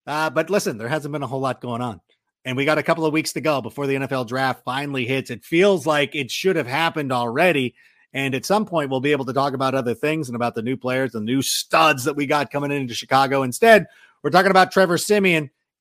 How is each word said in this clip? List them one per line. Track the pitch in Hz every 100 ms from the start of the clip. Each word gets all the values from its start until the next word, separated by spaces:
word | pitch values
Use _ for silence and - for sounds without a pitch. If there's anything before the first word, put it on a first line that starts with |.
| -
uh, | 151 156
but | 143 170
listen, | 202 190 113
there | 117
hasn't | 156 143
been | 147
a | 131
whole | 135
lot | 135 123
going | 123 117
on. | 123 92 _ _ _ _
And | 131 127
we | 139
got | 151
a |
couple | 143 165 156
of |
weeks | 156 -
to | 156
go | 151 139
before | 107 - 139
the | 135
N |
F | 135
L | 131 113
draft | 131 131 123 -
finally | 131 143 135 127
hits. | 135 -
It | 113 -
feels | 165 202 185 139
like | 147 143 151
it | 131
should | - 190 170
have | 120
happened | 139 165 160 139
already, | 123 120 127 180 147 123 _ _ _ _
and | 135 135 127
at | -
some | 202 214
point, | 165 139
we'll | 131
be | 143
able | 143 131
to |
talk | 131 139
about | 131 131
other | 135 120 113
things | 147 160 127
and | 117
about | 120
the | 117
new | 113 135
players, | 127 127 131
the | 113
new | 107 131
studs | 127 - - 160 160 143
that | 143 147
we | 139
got | 127 143
coming | 147 143
into | 143 127
Chicago. | 110 - 131 135 139
Instead, | 131 - 226 214 - _ _ _
we're | 147
talking | 175 190
about | 190 180
Trevor | 190 180 170
Siemian | - 208 190 160 143 _ _ _